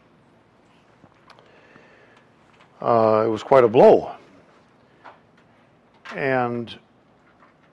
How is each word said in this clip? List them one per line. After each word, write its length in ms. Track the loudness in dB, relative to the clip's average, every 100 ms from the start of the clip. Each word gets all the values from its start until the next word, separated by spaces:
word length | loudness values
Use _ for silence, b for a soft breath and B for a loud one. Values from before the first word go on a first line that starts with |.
| _ _ _ _ _ _ _ _ _ _ _ _ _ -20 b b b b b b b b b b _ _ _ -12
uh, 400 | -4 -2 0 0
it 40 | -2
was 160 | -6
quite 180 | 2 2
a 60 | 4
blow. 420 | 4 4 4 0 -16 B B B B _ _ _ _ -20 -20 _ _ _ _ _ _ _ _ -18 -10
And 600 | -6 -4 -4 -8 -12 -18 _ _ _ _ _ _ _ _ _